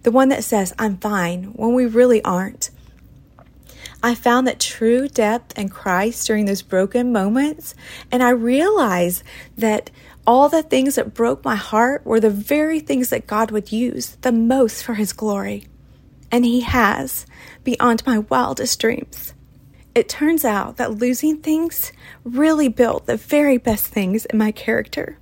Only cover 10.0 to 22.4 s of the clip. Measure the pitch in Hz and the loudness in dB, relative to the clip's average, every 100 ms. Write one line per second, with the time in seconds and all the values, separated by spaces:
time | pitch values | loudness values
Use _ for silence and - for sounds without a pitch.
10 | - - - 247 294 320 311 262 262 262 | -20 -2 4 6 6 4 2 0 2 -2
11 | 214 - 233 269 277 202 - 214 240 285 | -4 -2 -2 0 -4 -6 -2 2 2 0
12 | - 220 214 202 208 294 311 320 302 269 | 0 2 2 0 -2 0 0 -2 -2 -2
13 | 247 - - 214 226 214 202 214 240 - | 0 -4 -2 -2 0 -2 -4 -4 -2 -4
14 | - - 254 226 233 269 226 - - 214 | -10 -4 0 2 2 2 2 0 -8 -4
15 | 208 - 214 202 196 202 - - - - | -4 -4 -4 -4 -6 -10 -14 -20 -20 -20
16 | - - - 240 240 247 233 254 208 - | -20 -20 -2 2 2 2 0 2 2 0
17 | 135 - - - - - - - 247 226 | -6 -10 -14 -20 -20 -8 -6 0 2 2
18 | - 220 214 254 208 247 247 - 226 - | 0 -2 0 0 0 -4 -6 -2 -2 -2
19 | - - - - - - - - - 233 | -10 -16 -18 -20 -20 -20 -20 -20 -2 -2
20 | 220 - 302 330 247 202 - - 240 214 | -2 -2 0 0 0 -2 -4 -6 -6 -2
21 | 247 254 302 302 311 311 330 - - - | -2 0 -2 -2 -2 -2 -2 -6 -10 -12
22 | - - 240 247 | -20 -16 -8 0